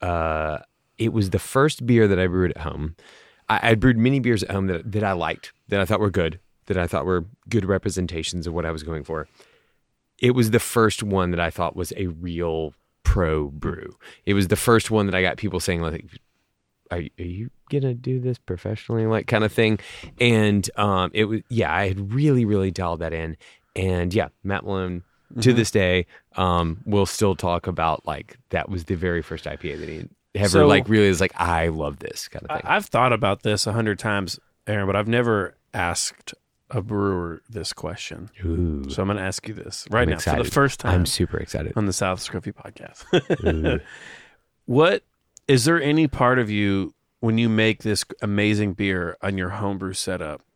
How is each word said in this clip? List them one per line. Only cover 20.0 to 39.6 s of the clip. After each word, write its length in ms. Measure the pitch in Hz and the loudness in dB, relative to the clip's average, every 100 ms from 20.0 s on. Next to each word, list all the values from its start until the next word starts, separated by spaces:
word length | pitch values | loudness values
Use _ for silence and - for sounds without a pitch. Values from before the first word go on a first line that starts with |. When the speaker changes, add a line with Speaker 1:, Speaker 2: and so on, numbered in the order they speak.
| - - | -12 2
Speaker 1:
And, 500 | 120 113 107 101 95 - | 4 6 4 2 0 0
um, 340 | 104 95 90 | 0 2 0
it 120 | - 107 | 0 0
was, 160 | 110 - | -2 -4
yeah, 240 | 113 80 | -2 0
I 160 | 85 101 | 0 0
had 240 | 95 98 | -2 -4
really, 300 | 123 151 131 110 | 0 2 4 4
really 240 | 104 95 | 2 0
dialed 300 | 90 87 82 | -2 -4 -4
that 120 | 82 | -6
in. 240 | 82 80 78 - _ _ - | -6 -6 -10 -14 _ _ -4
And 360 | 92 90 87 | -2 0 0
yeah, 140 | 101 71 _ | 0 -2 _
Matt 220 | 98 98 | -6 -6
Malone, 380 | 98 95 92 90 - _ _ | -4 -6 -4 -8 -12 _ _
to 160 | - 110 | 0 4
Speaker 2:
Mm-hmm. 60 | 113 | 4
Speaker 1:
this 140 | 110 | 2
day, 360 | 107 92 90 87 - _ - | 2 2 2 0 -10 _ -2
um, 420 | 92 87 85 82 - | 2 2 0 -4 -2
will 200 | 101 98 | 0 0
still 300 | - 104 90 | 2 0 0
talk 300 | 90 87 - | -2 -2 -4
about, 400 | 82 82 76 - | -2 -2 -2 -4
like, 320 | 73 - - - | -10 -10 -20 -6
that 180 | 85 - | -6 -4
was 140 | 92 | -6
the 100 | 85 92 | -6 -4
very 260 | 90 85 | -2 -2
first 240 | 78 82 73 | -4 -10 -12
I 100 | 73 | -10
P 140 | - | -10
A 40 | 76 | -10
that 120 | 78 | -10
he 200 | 80 85 _ _ | -12 -14 _ _
ever, 140 | - 101 | 0 4
Speaker 2:
So, 180 | 95 147 | 8 8
Speaker 1:
like, 220 | - 101 | 6 6
really 180 | 110 101 | 6 6
is 120 | 87 | 6
like, 120 | 95 - | 2 0
"I 320 | 85 85 82 | 0 2 0
love 300 | 80 73 71 | -2 -6 -8
this," 260 | - - - | -12 -12 -12
kind 160 | - | -14
of 60 | - | -10
Speaker 2:
I, 40 | 156 | -8
Speaker 1:
thing. 100 | - | -2
Speaker 2:
I've 160 | 185 202 | -2 0
thought 260 | 117 127 | 0 2
about 300 | 110 101 98 | 2 0 -2
this 220 | 113 104 - | -2 -2 -2
a 40 | |
hundred 260 | 113 110 98 | -2 -2 -2
times, 400 | 110 101 92 - _ _ - | -2 -2 -4 -8 _ _ -6
Aaron, 200 | 104 95 | -4 0
but 100 | 98 | 0
I've 120 | 107 | 2
never 460 | 120 120 107 92 - _ | 2 2 0 -2 -8 _
asked 600 | 107 87 85 - - - - _ _ - | -4 -2 -2 -6 -10 -20 -20 _ _ -8
a 140 | 120 | -8
brewer 600 | 101 104 98 92 85 80 _ | -4 -2 0 -2 -4 -10 _
this 240 | 110 80 | -12 -10
question. 560 | - - 90 - - 104 - | -10 -10 -10 -12 -14 -16 -8
Speaker 1:
Ooh. 460 | 90 82 87 73 67 | -4 -2 0 -2 -6
Speaker 2:
So 100 | 67 | -4
I'm 60 | 98 | -2
gonna 140 | 101 | -2
ask 260 | 95 92 - | -4 -8 -10
you 80 | |
this 320 | 107 | -14